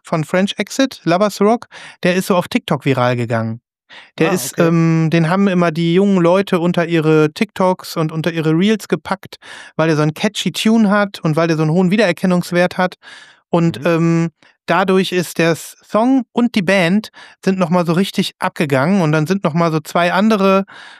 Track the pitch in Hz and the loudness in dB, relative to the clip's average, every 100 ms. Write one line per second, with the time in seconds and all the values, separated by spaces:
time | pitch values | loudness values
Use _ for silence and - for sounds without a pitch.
0 | - 165 151 180 196 - 202 - 269 - | -6 -6 -2 -2 -2 -4 -6 -2 -2 -2
1 | 165 175 208 - 202 233 - - - - | -2 0 0 0 0 0 -4 -20 -20 -4
2 | 180 180 - 180 - 220 - 147 143 127 | -2 0 0 0 0 -4 -2 -2 0 0
3 | 123 123 117 113 113 113 _ _ _ - | 0 -2 -2 -4 -4 -8 _ _ _ -20
4 | - - 160 180 - - 170 170 165 160 | -18 -2 -2 0 -4 0 2 2 2 2
5 | 160 165 160 190 202 180 170 160 170 175 | 2 0 0 0 0 2 0 0 0 2
6 | 202 190 170 190 196 180 175 175 165 165 | 2 2 4 2 2 0 0 0 0 0
7 | 156 156 151 - 214 - 185 185 - 175 | 2 2 2 0 -6 0 0 -2 -6 -6
8 | 156 160 165 165 160 160 196 220 - 165 | -4 -4 -4 -2 0 2 2 0 -2 -6
9 | - 190 - - - - - - 160 151 | -4 -8 -8 -20 -20 -20 -10 -2 0 2
10 | 156 151 214 - 190 - 220 226 208 208 | 0 -2 -4 -4 -6 -2 2 2 4 2
11 | 202 - 165 151 165 156 156 170 180 214 | 0 -2 -2 0 0 0 0 2 2 2
12 | 196 156 190 180 - 175 175 - 185 - | 0 0 0 0 0 -2 0 0 -4 -6
13 | - - - _ _ 175 170 113 160 165 | -20 -20 -20 _ _ 0 0 0 0 0
14 | 165 165 165 - _ _ - 170 190 190 | 2 0 -2 -6 _ _ -2 0 2 0
15 | 180 180 165 - 165 160 - - - 208 | 0 -2 -4 -2 0 -2 -6 -20 -6 -2
16 | 240 269 226 - 240 220 180 196 170 202 | 2 0 0 -2 -2 0 0 2 2 0
17 | - - - - - 190 170 180 170 170 | -2 -12 -20 -6 -4 -2 0 0 0 0
18 | 196 - 175 - 190 - 156 131 147 202 | 0 -2 -6 -4 -6 -4 0 0 2 2
19 | 160 156 156 196 170 156 170 156 156 180 | 2 0 0 -2 -2 0 0 0 -2 -2
20 | 175 175 214 214 196 190 196 - - | 0 2 2 2 2 2 0 -10 -20